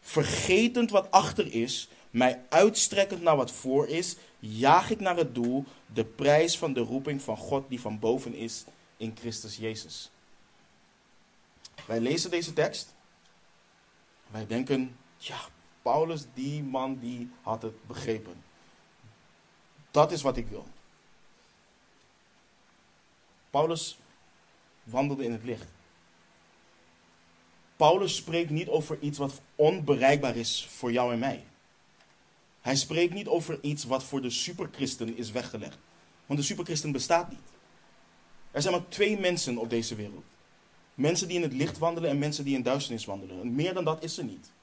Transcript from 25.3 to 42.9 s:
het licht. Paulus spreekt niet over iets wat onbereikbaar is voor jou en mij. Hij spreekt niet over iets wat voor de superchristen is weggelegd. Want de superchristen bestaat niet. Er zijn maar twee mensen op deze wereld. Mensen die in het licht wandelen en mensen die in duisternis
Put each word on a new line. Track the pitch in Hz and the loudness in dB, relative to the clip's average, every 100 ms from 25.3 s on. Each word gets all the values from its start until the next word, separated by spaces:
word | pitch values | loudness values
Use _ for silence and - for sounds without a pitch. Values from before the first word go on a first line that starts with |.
het | 113 | -4
licht. | 117 110 - - _ _ _ _ _ _ _ _ _ _ _ _ _ _ _ _ _ _ _ _ | -6 -8 -10 -20 _ _ _ _ _ _ _ _ _ _ _ _ _ _ _ _ _ _ _ _
Paulus | 156 185 190 - | 6 6 2 -4
spreekt | - 165 170 | -2 -2 0
niet | 151 175 | -2 0
over | 156 151 160 | -2 -2 -6
iets | 147 143 | -6 -4
wat | 143 - - - | -6 -6 -18 4
onbereikbaar | 151 185 147 131 135 147 139 117 | 4 4 2 4 6 4 2 -2
is | 113 - - | -2 -4 -6
voor | - 123 | -6 -2
jou | 120 123 | 2 2
en | 117 | 0
mij. | 131 - - _ _ _ _ _ _ _ _ _ _ _ | -2 -4 -12 _ _ _ _ _ _ _ _ _ _ _
Hij | 120 135 | -2 0
spreekt | - 156 175 | 0 2 2
niet | 190 202 | 0 0
over | 165 160 156 | -2 0 -4
iets | 143 147 | -4 -4
wat | 120 131 | -2 -2
voor | 131 139 | -2 -4
de | 127 | -2
superchristen | - - 175 240 - 139 - 113 113 | -4 -4 -6 -10 -4 -6 -4 -6 -6
is | 113 | -6
weggelegd. | 110 117 110 85 - - - - _ - | -6 -6 -10 -12 -14 -20 -20 -20 _ -4
Want | 143 | -2
de | 139 | -2
superchristen | 156 175 156 156 | -4 -4 -4 -2
bestaat | 135 - 170 175 | -4 2 2 2
niet. | - - - _ - _ - _ _ - - - | -12 -18 -20 _ -20 _ -20 _ _ -20 -20 -10
Er | - | -2
zijn | 175 | 0
maar | 175 175 | 0 -2
twee | - 208 214 | 0 0 2
mensen | 185 170 - 120 | 2 0 -2 -4
op | 117 | -2
deze | 117 113 | -2 -2
wereld. | 107 104 104 - _ _ _ _ _ _ - | -6 -8 -12 -20 _ _ _ _ _ _ 0
Mensen | 143 170 185 | 2 2 0
die | 180 | -2
in | |
het | 165 | -2
licht | 131 - - | 0 -2 0
wandelen | 165 170 165 | -2 0 0
en | 143 | 0
mensen | 147 147 | 0 -2
die | 139 | -2
in | 135 | 0
duisternis | 123 139 139 | 2 0 -2